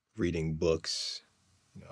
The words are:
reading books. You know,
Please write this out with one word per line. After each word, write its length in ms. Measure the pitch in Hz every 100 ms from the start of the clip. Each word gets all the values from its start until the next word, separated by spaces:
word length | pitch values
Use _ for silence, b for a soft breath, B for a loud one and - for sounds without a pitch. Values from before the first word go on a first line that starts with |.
| _ 110
reading 380 | 87 82 80 78
books. 640 | 85 80 - - - - - _ _ _ _ -
You 60 |
know, 60 | -